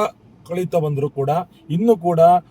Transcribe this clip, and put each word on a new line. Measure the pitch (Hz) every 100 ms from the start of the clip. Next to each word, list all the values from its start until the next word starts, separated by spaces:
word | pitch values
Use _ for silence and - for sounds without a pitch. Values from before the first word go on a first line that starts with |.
| 214 - _ _ -
ಕಳೀತಾ | 175 165 175
ಬಂದರೂ | 151 139 143
ಕೂಡ | 139 139 160 180 _ -
ಇನ್ನೂ | 165 233 208
ಕೂಡ | 175 165 170 175 -